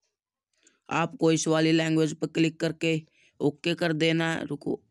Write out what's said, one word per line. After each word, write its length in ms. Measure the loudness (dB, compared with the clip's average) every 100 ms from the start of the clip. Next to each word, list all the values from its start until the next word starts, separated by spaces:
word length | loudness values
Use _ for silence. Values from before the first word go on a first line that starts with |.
| _ _ _ _ _ _ _ _ -6
आपको 420 | -4 -4 0 2
इस 160 | 2 2
वाली 240 | 2 4
लैंग्वेज 400 | 2 2 0 0
पर 140 | -2 -4
क्लिक 300 | 0 0 0
करके 420 | -4 -2 -2 -2 -4 _ _ _
ओके 340 | -2 0 -4 -2
कर 180 | -2
देना 380 | 0 2 2 0
है। 140 | -4 -6
रुको, 340 | -8 -6 -8 _